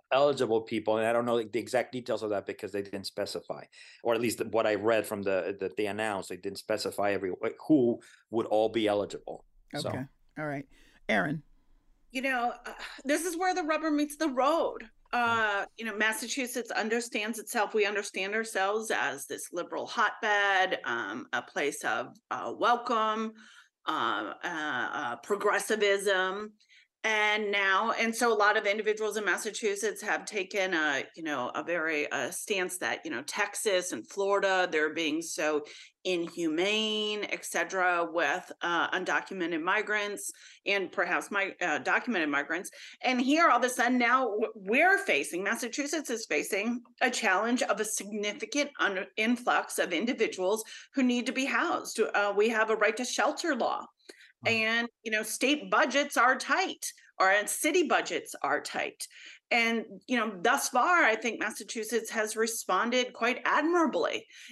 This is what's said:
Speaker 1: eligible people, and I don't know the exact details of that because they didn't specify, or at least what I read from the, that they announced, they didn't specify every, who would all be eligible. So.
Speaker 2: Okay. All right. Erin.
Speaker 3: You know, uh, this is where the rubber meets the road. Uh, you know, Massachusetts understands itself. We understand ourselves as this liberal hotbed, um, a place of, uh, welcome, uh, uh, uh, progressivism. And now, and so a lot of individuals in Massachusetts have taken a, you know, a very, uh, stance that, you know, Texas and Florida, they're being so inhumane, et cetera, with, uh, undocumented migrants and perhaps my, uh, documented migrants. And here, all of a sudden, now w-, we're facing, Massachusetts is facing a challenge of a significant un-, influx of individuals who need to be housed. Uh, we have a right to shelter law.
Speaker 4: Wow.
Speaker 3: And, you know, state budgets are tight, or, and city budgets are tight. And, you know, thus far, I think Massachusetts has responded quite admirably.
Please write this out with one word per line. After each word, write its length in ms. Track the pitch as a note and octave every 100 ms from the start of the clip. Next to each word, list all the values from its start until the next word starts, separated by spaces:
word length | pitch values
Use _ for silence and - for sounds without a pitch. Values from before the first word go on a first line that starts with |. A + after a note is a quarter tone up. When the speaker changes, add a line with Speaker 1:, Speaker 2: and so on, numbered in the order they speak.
| -
Speaker 1:
eligible 500 | C3+ D3 C3+ A2+ A2+
people, 360 | A2 A2 G#2+ A2
and 100 | A2+
I 60 |
don't 120 | A#2
know 160 | A#2+ A#2
the 180 | - A#2
exact 320 | G#2 B2 -
details 320 | B2+ A#2+ A2
of 60 | G#2+
that 140 | G2
because 260 | G2 - G2+
they 100 | G2+
didn't 240 | G2 G2
specify, 580 | F#2+ G#2 G2 E2 - D2+ - - - -
or 100 | A#2
at 80 | A#2
least 220 | A#2 G2 A2
what 180 | A2
I 100 | A2
read 300 | G2+ G#2+ A2
from 160 | G#2 G#2
the, 340 | G2 F#2 F2 G2
that 180 | F#2+ -
they 100 | G#2
announced, 420 | G#2 A2 G2 -
they 80 | F2+
didn't 220 | G2 G2
specify 520 | - G#2 F#2+ - G2+
every, 200 | G2 F#2 - A2+ - -
who 320 | D3+ A#2+ A2 - - _
would 140 | A2+ -
all 220 | G#2+ A2
be 180 | A#2 G#2
eligible. 580 | G#2 F#2 - - - - _ _
So. 140 | D3 -
Speaker 2:
Okay. 160 | - D#3 _ _ -
All 80 |
right. 200 | D3+ C#3 - - - _ -
Erin. 360 | G#3 E3 D#3+ - _ _ _ _ _ _
Speaker 3:
You 120 | B3+
know, 300 | C4+ B3 A#3+ -
uh, 80 | A3 - - -
this 200 | C4 D#4
is 120 | F4 E4
where 160 | F#4
the 100 | F4+
rubber 280 | D#4+ D#4 D#4+
meets 260 | D4 D4 -
the 120 | D#4
road. 540 | B3+ C4+ E4 G#3+ - A3 _ _
Uh, 540 | A#3+ A#3 A3+ G#3+ G3+ - -
you 80 |
know, 100 | A3+
Massachusetts 760 | G#3 A3 - A#3 C#4 B3 C4 A#3+
understands 680 | - G#3+ A#3 A#3 A3 G#3+ A3+
itself. 340 | - A#3 G3+
We 120 | A3
understand 500 | G3+ G3+ G#3 F#3+ F#3+
ourselves 560 | A3 A3 G3 F#3+ A3 A3
as 340 | A2 C3 -
this 240 | - G2+ -
liberal 360 | F3 - D#3 A#2+
hotbed, 920 | A#3+ G#3+ - A3 G#3 G3+ F#3+ F#3+ -
um, 420 | B2+ A#2 G2+ A#2+ -
a 80 | B2
place 420 | - F#3 D3 D3
of, 320 | C3+ A2+ C3+ - _
uh, 240 | A#2+ G#2+ -
welcome, 760 | G#3 A#3+ A#3+ A3+ A3 G#3+ A3 - - - _ _ -
uh, 460 | D3+ A#2 G#2 G2+ -
uh, 460 | F3 D#3+ D3+ B2+ A2
uh, 220 | D3 B2 A#2
progressivism. 1400 | - G3 G3+ G3 - G#3+ G3+ G3 G3 F#3 F#3 G3+ G#3+ - _ - _ _
And 440 | A3 G#3+ G#3 G#3+ G#3
now, 440 | G3+ G3 F#3+ A3+
and 200 | - A3+
so 200 | A3+ A#3+
a 20 |
lot 220 | G#3 G#3 G#3+
of 80 |
individuals 500 | G3+ G#3+ G#3 G#3 G#3+
in 80 | G#3+
Massachusetts 800 | G3 G3 A3 G3 G#3+ G3+ A3 F#3+
have 240 | G#3 D#3+
taken 480 | F#3+ G#3 F#3 G3+ F#3
a, 300 | E3 D3+ C3+ -
you 80 | F3
know, 260 | D#3 C3+ B2
a 80 | -
very, 480 | D3+ E3+ D#3+ D3+ -
uh, 180 | C3+ B2+
stance 480 | - - G3 F#3 -
that, 200 | A2+ -
you 40 | E3
know, 120 | A#2+
Texas 720 | - G#3 G3+ - G#3+ F3+ F3
and 120 | B2
Florida, 640 | G#2+ G3 G3 G3+ G3 F#3+ F3
they're 240 | D#3 D3+
being 280 | D3+ D#3 D#3
so 420 | E3 - D3+ D3+ D3 - - _
inhumane, 1200 | F#3+ F3 E3+ F3 E3 D#3+ G3 G#3+ A3 G#3+ G#3+ G#3 G3+
et 160 | -
cetera, 600 | - F3 E3+ F#3+ F3+ F3 E3
with, 400 | E3+ C#3+ E3+ - -
uh, 280 | E3+ E3+ C#3+
undocumented 760 | F#3 F3+ D#3 - F#3+ E3+ D#3+
migrants 640 | F3 G#3 G3+ G#3 G3+ G3+ - - - -
and 260 | - G3+ F3+
perhaps 400 | G3+ F3+ D3+ -
my, 220 | G3+ F#3+ -
uh, 160 | F3 C#3
documented 500 | F#3+ G#3+ B3 F#3+ D3+
migrants. 420 | C#3+ D3 E3 G3 - - -
And 200 | B3+ B3+
here, 260 | B3+ D#4 E4
all 100 | A#3+
of 40 |
a 60 | B3
sudden, 280 | B3 A#3+ B3
now 280 | A#3 C4
w-, 260 | A#3+ G#3 G#3+
we're 420 | G#3+ F#3+ C4 F4+ G4
facing, 440 | - C#3+ D3+ E3+
Massachusetts 680 | G3 A#3 A#3+ C#4+ C#4+ D#4+ C#4+
is 160 | A3+
facing 560 | - D3+ C#3+ G3 A3+ A#3+ - _
a 100 | B3+
challenge 520 | - A3 F#3+ A3+ B3
of 180 | - G3+
a 60 |
significant 840 | G#3+ - G3+ G#3 G#3 - A3 C#4+ C#4+ -
un-, 280 | G3 F#3 G3
influx 640 | - A3 A#3+ - D#3+ - -
of 140 | F3+
individuals 720 | E3 A#3 B3+ G3+ F#3+ F#3 A3 - - -
who 100 | C#4
need 220 | B3 A#3+ A3
to 40 |
be 140 | A3+
housed. 560 | C4 A#3 E4 - - - -
Uh, 200 | G3+ G3+
we 140 | G3 A3+
have 220 | A3 A3
a 40 |
right 220 | G3+ G#3 A3
to 80 |
shelter 500 | B3 - A3+ D4+ E4+
law. 300 | B3 D#3 - - _ - - - _
Speaker 4:
Wow. 60 | -
Speaker 3:
And, 340 | A3+ A3 A#3 A#3 -
you 80 | A3
know, 100 | G#3+
state 480 | - - C4+ D4 F#3+
budgets 460 | A3 D4 C#4 C#4+
are 220 | B3 A#3+ C4
tight, 560 | - E4 F#4 - - - - -
or, 100 | F#3+
and 200 | G3+ G#3
city 340 | - D4+ F4+ C4+
budgets 440 | F3+ D#3 D#3+ - -
are 200 | C#3 C#3+
tight. 440 | - - - - - - - - _
And, 320 | A#3+ A#3 A3+ - F#3+ -
you 80 |
know, 160 | B3 A3 F#3
thus 280 | A3+ C#4 -
far, 340 | B3 D#4+ F4
I 140 | B3 A3
think 240 | A#3 F3
Massachusetts 680 | G#3 - A3 A#3 G#3+ A#3 A3+
has 260 | A3+ G#3+ A3
responded 720 | A3+ - - F#3+ A3+ B3+ B3
quite 300 | - A#3 B3
admirably. 800 | - A#3 D#4 F4 D4+ E3+ - - - - -